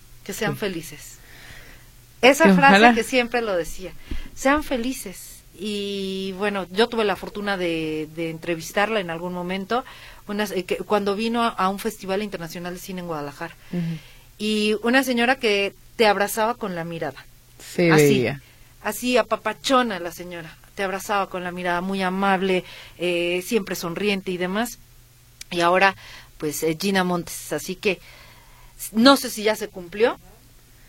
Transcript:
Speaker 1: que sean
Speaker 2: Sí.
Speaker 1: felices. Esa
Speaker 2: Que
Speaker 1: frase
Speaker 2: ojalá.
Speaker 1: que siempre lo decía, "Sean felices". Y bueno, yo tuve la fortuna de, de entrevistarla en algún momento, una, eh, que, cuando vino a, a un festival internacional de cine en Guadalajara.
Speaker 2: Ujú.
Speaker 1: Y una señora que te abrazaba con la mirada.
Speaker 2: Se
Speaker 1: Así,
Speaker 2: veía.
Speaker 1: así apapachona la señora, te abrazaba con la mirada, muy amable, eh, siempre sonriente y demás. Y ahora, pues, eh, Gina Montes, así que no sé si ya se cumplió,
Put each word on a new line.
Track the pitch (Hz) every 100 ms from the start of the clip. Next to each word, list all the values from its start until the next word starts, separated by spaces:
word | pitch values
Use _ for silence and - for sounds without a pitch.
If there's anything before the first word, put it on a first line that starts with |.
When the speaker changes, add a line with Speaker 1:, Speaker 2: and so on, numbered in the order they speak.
| - -
Speaker 1:
que | -
sean | 190 208
Speaker 2:
Sí. | 131
Speaker 1:
felices. | 202 165 - 147 - - - - - - - - - - - -
Esa | 247 285
Speaker 2:
Que | 320
Speaker 1:
frase | 185 277 196
Speaker 2:
ojalá. | 240
Speaker 1:
que | 233
siempre | 220 254 233 247
lo | 220 180
decía, | 156 - 180 - - - - -
"Sean | 262 302
felices". | 294 262 240 262 190 175 - - - 160
Y | 208 202 202 196 190 190 190 185
bueno, | 208 202 175
yo | 185 240
tuve | 226
la | 208 175
fortuna | 185 208 202 190
de, | 175 165 156 156 156
de | 160 165
entrevistarla | 165 165 165 160 208 202 220
en | 175
algún | 165 180
momento, | 180 175 190 190 233 - - - - -
una, | 208
eh, | 208 185
que, | 180 190
cuando | 180 214 202 196
vino | 226 233
a, | 233
a | - 185
un | 196
festival | 226 - 190 190
internacional | 208 185 165 175 175
de | 180
cine | - 185
en | 175
Guadalajara. | 156 143 139 165 - -
Speaker 2:
Ujú. | 175 165 160 - - - -
Speaker 1:
Y | 208 214 214 208
una | 233 262
señora | 262 233 240 269
que | 226 202 196 - - -
te | 214
abrazaba | 196 202 226 220
con | 233 202 175
la |
mirada. | 170 165 151 - - - _ -
Speaker 2:
Se | - - 170
Speaker 1:
Así, | 156 143 131
Speaker 2:
veía. | 117 139 - - - -
Speaker 1:
así | 208 214 247 240
apapachona | 226 208 214 208 - 254 240 180
la | 175
señora, | 170 180 170 160 - - -
te |
abrazaba | 190 190 - 202 185
con | 185
la | 180
mirada, | 180 180 175
muy | 185 196
amable, | 185 190 196 185 190 180 180 - - -
eh, | 175 175 175 180
siempre | 175 220 190
sonriente | 180 170 175 208 196 190
y | 175
demás. | 180 202 233 - - - - _ - - -
Y | 175
ahora, | 170 185 196 190 - - - -
pues, | 151 -
eh, | 160 160
Gina | 202 196
Montes, | 180 175 165 - -
así | 151 -
que | 185 208 175 - - - - - - - - -
no | 214 262 269
sé | 240
si | 220
ya | 208 214
se | 208
cumplió, | 190 175 208 247 381 - - - - - -